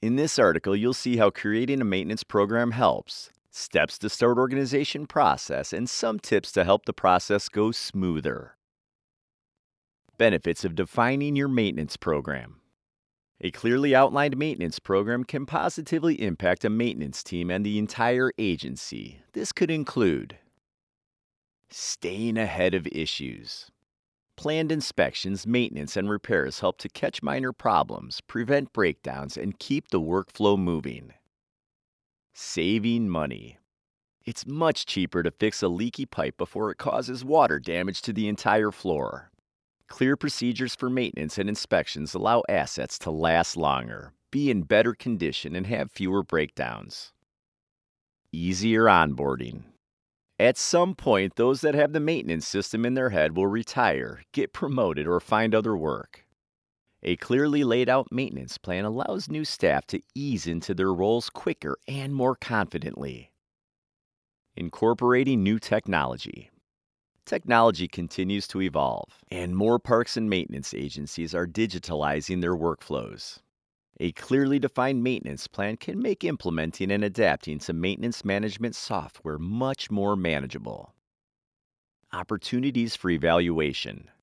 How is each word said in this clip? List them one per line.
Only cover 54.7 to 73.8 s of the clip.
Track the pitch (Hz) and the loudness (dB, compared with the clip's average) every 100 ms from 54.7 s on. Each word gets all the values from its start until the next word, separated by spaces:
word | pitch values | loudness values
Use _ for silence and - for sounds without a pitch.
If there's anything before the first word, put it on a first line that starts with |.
| 131 101 73 76 | 0 2 0 0
or | 87 | 0
find | - 110 113 | 2 2 4
other | 110 110 104 | 2 2 0
work. | 78 58 - - _ _ _ _ _ _ _ _ | -2 -4 -8 -20 _ _ _ _ _ _ _ _
A | - 90 | -4 -4
clearly | - 123 151 147 | 2 2 4 2
laid | 135 117 123 | 4 2 4
out | 131 131 | 2 2
maintenance | 123 135 67 65 - | -4 -4 -6 -12 -12
plan | - 90 | -6 -4
allows | 104 113 - 190 139 | -2 -4 -4 -6 -6
new | 151 151 | -6 -6
staff | - 87 71 - | 0 2 2 0
to | - - - | -8 -8 -8
ease | 143 113 85 | -4 -2 -2
into | 85 - | -4 -4
their | 92 95 | -2 0
roles | 90 98 117 - | 2 2 0 -2
quicker | - - - - - - | -8 -6 -6 -6 -8 -8
and | 139 135 | -10 -6
more | 139 127 127 | 0 0 0
confidently. | - 113 95 82 71 - 71 62 - _ _ _ _ _ _ _ _ _ _ _ _ - | -2 -2 -2 -4 -8 -8 -10 -10 -16 _ _ _ _ _ _ _ _ _ _ _ _ -10
Incorporating | 85 - 113 117 123 123 135 127 | -10 0 2 4 4 4 4 4
new | 98 110 | 4 2
technology. | - 107 - 87 67 62 - - - _ _ _ _ _ _ _ - | 2 -2 2 0 0 -4 -10 -14 -18 _ _ _ _ _ _ _ -6
Technology | - - 117 117 85 90 | -6 4 6 6 4 -4
continues | - 87 - 92 101 - | -6 -8 -4 -2 -2 -4
to | 95 | -2
evolve, | 95 76 67 50 50 _ _ | -2 0 0 -2 -10 _ _
and | 90 90 90 | -8 -4 0
more | 107 120 | 2 2
parks | - 117 120 - | 4 2 2 -2
and | 110 | 0
maintenance | 95 - 67 67 | -2 -2 -8 -10
agencies | - 71 71 71 - 82 | -8 -8 -8 -12 -8 -6
are | 87 87 | -4 -4
digitalizing | 82 110 92 - 80 73 76 76 92 | -2 -2 -2 -6 -2 0 -2 -2 -2
their | 87 87 | 0 0
workflows. | 82 78 - 71 55 50 - - _ _ _ _ | -2 -4 -6 -8 -6 -12 -16 -18 _ _ _ _